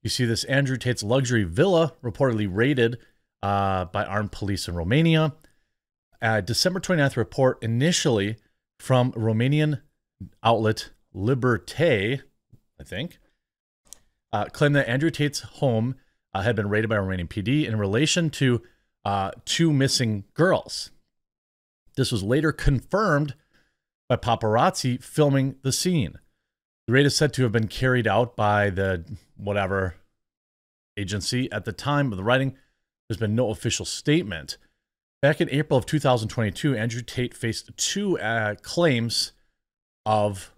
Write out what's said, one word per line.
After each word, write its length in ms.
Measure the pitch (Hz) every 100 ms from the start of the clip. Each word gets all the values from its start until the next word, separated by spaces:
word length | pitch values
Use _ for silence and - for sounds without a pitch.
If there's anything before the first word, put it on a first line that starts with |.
You 80 | 117
see 140 | -
this 180 | 120 110
Andrew 320 | - 131 139 131
Tate's 260 | 123 120
luxury 400 | 104 131 123 120
villa 480 | 92 87 180 170 160 -
reportedly 460 | 123 - 135 110 104
raided, 480 | 90 127 139 117 117 _ _ _ _
uh, 420 | 98 101 98 95
by 200 | 90 101
armed 280 | 104 101 104
police 340 | - 98 98 -
in 80 |
Romania. 600 | 87 85 127 165 160 156 - _ _ _ _ _ _ _ _
Uh, 180 | 113 110
December 400 | 95 117 185 185
twenty-ninth 380 | - 175 139 131
report 440 | 110 - 131 -
initially 720 | 110 117 147 175 165 113 101 110 _ _ _ _
from 320 | - 131 127
Romanian 720 | 117 113 110 127 147 151 147 _ _ _ _ 92 _
outlet 480 | 113 113 110 110 - - _
Liberté, 1080 | - 101 135 127 113 - - 170 117 101 135 - _ _ - _ _
I 40 |
think, 340 | 73 90 165 - _ _ _ _ _ _ _ - _ _ _
uh, 140 | 107 104
claimed 280 | - 147 143
that 120 | 135
Andrew 220 | 127 160
Tate's 300 | - 147 -
home, 560 | - - 139 113 117 135 _ _ _
uh, 80 | 95
had 160 | 101 110
been 140 | 101
raided 180 | 104 110
by 80 | 107
Romanian 320 | 95 92 85
P 140 | -
D 240 | 98 143 147
in 100 | 110
relation 540 | 101 107 151 - 165
to, 320 | - 135 120 - _ _ _
uh, 280 | 101 101 95 -
two 260 | - - 165
missing 540 | 147 135 - 117 104 98
girls. 600 | - 175 147 - - - _ _ _ _ _ _ _ _ _ _ -
This 140 | 127
was 120 | 117
later 300 | 98 135 156
confirmed 840 | - - 135 - 190 214 143 151 - _ _ _ _ _ _ _
by 80 | 120
paparazzi 840 | - 113 110 110 165 185 131 123
filming 540 | - - 147 135 135 -
the 100 | 135
scene. 460 | 127 180 175 90 - _ _ _ _ _ _ -
The 80 |
raid 120 | 123 143
is 100 | -
said 180 | 151
to 80 | 139
have 100 | 127
been 160 | 110 107
carried 380 | - 131 127 110
out 280 | 101 120
by 360 | - 104 104 101
the 340 | 95 95 92 82 104 _ -
whatever 600 | 101 101 95 98 92 85 _ _ _ _ _ _ _ _ _ -
agency. 560 | 98 104 - 123 131
At 140 | 104 95
the 60 |
time 400 | 95 135 143 139
of 40 | 95
the 80 |
writing, 320 | 101 127 135 - _ _ _ _ _
there's 120 | 101
been 140 | 107
no 160 | 110 123
official 340 | 104 120 -
statement. 720 | 104 - - 156 107 82 71 - _ _ _ _ _ _
Back 180 | 139 156
in 80 | 165
April 300 | 139 151 135
of 80 | -
two 120 | 156
thousand 300 | 143 123 107
twenty-two, 480 | - 110 - 151 123
Andrew 240 | 120 117
Tate 340 | 117 - 123
faced 400 | - 117 110 - -
two, 400 | - 196 202 170
uh, 380 | 107 113 107 104
claims 760 | - - 170 120 113 - - _ _ _ _ _ _ _
of 480 | - 107 104 98 -